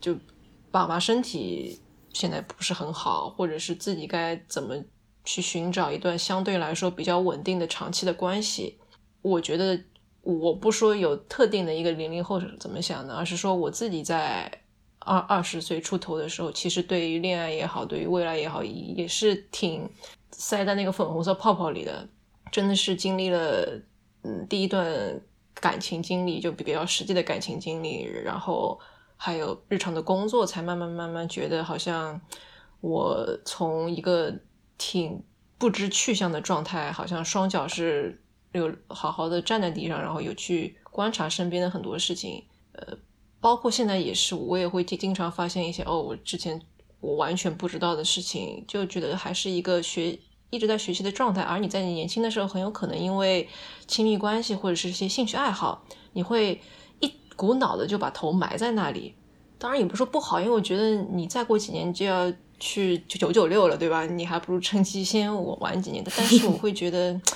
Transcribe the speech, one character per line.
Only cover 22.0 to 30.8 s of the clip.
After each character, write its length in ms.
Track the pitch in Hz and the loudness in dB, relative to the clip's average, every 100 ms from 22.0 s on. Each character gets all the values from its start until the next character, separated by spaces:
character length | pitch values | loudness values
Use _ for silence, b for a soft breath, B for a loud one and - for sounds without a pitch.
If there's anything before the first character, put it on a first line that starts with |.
| - - _ _ - | -12 -20 _ _ -4
真 180 | - 196 | 2 4
的 60 | |
是 200 | 190 - | 4 2
经 220 | 180 190 190 | 0 0 0
历 140 | 190 | 2
了， 500 | 175 160 - - - - _ _ _ | 2 2 2 0 -4 -14 _ _ _
嗯， 240 | - 196 196 | -8 -8 -2
第 140 | 202 | 0
一 60 | 190 | 2
段 520 | 196 165 143 98 71 - _ _ | 2 0 -2 -4 -6 -12 _ _
感 260 | - - - | -2 -2 -2
情 220 | - 165 | -4 -4
经 240 | 175 180 180 | -2 0 0
历， 120 | 160 | -2
就 140 | 170 | -4
比 120 | - | -4
较 200 | 135 156 175 | -4 -2 0
实 180 | - | -2
际 100 | - | 2
的 80 | 180 | 0
感 180 | - - | 0 -2
情 180 | - 160 | -4 -6
经 240 | 165 160 | -6 -6
历， 220 | 160 - 60 57 | -6 -6 -6 -6
然 140 | 57 185 | -4 -4
后 400 | 180 - - - b b b _ | -2 0 0 -4 b b b _
还 200 | 180 165 | -4 -2
有 240 | 147 - - | -4 -6 -4
日 100 | 190 | -2
常 140 | 185 | 0
的 80 | 160 | -2
工 260 | 160 190 214 | 0 0 2
作， 180 | 247 185 | 2 2
才 160 | 180 | -2
慢 140 | 170 | -4
慢， 100 | 175 | -4